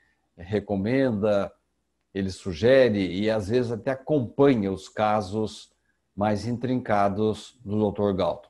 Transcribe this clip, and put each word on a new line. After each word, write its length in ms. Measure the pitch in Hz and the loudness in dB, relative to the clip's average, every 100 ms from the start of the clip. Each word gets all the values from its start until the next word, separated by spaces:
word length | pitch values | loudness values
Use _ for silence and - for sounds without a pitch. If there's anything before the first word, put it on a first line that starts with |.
| _ _ _ | _ _ _
recomenda, 1160 | - 87 104 101 98 101 131 135 104 107 101 90 - _ _ _ _ _ | -20 -6 -4 -2 -4 0 0 0 0 2 0 -2 -8 _ _ _ _ _
ele 160 | 95 98 | -6 -6
sugere 760 | 90 101 78 110 135 123 104 92 | -6 -8 0 6 6 6 4 0
e 160 | 90 107 | 0 0
às 180 | 110 95 | -2 0
vezes 220 | 123 117 | -2 -2
até 200 | 117 135 | -4 -6
acompanha 840 | 131 - 151 113 - 139 120 98 | -6 -2 -2 -2 2 4 4 0
os 160 | 92 - | -4 -8
casos 840 | - 107 107 95 107 107 - - _ _ _ _ - | -2 0 0 -2 -4 -6 -8 -20 _ _ _ _ -4
mais 300 | 107 104 104 | -2 -2 -4
intrincados 1120 | 120 123 127 123 104 101 98 107 104 - - | -4 -2 -2 0 2 2 2 -2 -2 -10 -18
do 160 | 98 107 | -6 0
doutor 360 | 104 92 101 | 0 0 0
Galton. 340 | 92 85 - | 0 -2 -4